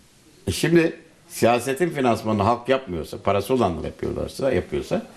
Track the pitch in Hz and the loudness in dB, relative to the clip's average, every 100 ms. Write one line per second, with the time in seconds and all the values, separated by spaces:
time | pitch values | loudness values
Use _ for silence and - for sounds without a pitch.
0 | - _ - - - - 156 170 160 - | -20 _ -20 -12 -6 -2 4 4 4 -2
1 | - - - - 113 120 131 131 170 147 | -18 -20 -16 2 4 4 2 -2 -2 0
2 | 127 110 110 107 101 120 - 135 - 85 | 0 2 0 0 2 0 0 0 0 -8
3 | 73 - - 98 95 131 101 78 71 - | -8 -6 0 0 2 2 2 0 -6 -6
4 | - - 73 - 135 90 - - - 185 | -6 -4 -6 -4 0 0 -2 -6 -4 -4
5 | - | -6